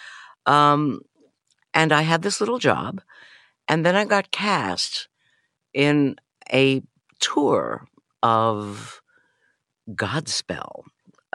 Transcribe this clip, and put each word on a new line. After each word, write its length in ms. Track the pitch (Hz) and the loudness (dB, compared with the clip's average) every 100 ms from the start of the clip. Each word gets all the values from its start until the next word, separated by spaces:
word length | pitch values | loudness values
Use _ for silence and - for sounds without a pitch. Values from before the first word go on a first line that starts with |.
| - - - - - | -20 -20 -20 -6 2
Um, 560 | 147 147 147 147 107 - _ _ _ _ _ _ | 4 6 4 0 -4 -12 _ _ _ _ _ _
and 180 | 160 160 | 0 2
I 120 | 151 | 2
had 180 | 160 165 | 2 0
this 180 | 190 - | 0 -2
little 200 | 214 247 | -2 0
job, 420 | 139 - 107 - _ - - - _ _ - | 0 0 -4 -12 _ -20 -20 -20 _ _ -2
and 180 | 160 165 | 0 2
then 120 | 190 | 2
I 80 | 208 | 2
got 260 | 202 - | 0 0
cast 800 | - 208 175 98 87 - - - _ _ _ _ _ _ | -4 -2 -2 -2 -4 -6 -8 -12 _ _ _ _ _ _
in 420 | - 143 147 139 - _ _ - | 0 2 4 2 -2 _ _ -2
a 280 | 131 135 135 - _ _ _ | 2 4 2 -6 _ _ _
tour 640 | - - 135 110 58 58 - _ _ _ | -4 0 2 0 -2 -8 -12 _ _ _
of 800 | 117 113 113 107 104 104 110 - _ _ _ _ _ _ _ _ - | 2 2 2 -2 -8 -12 -16 -20 _ _ _ _ _ _ _ _ -14
Godspell. 920 | 98 101 139 156 - - 85 - - - _ _ _ _ | -8 -4 -6 -6 -8 -8 -10 -10 -16 -20 _ _ _ _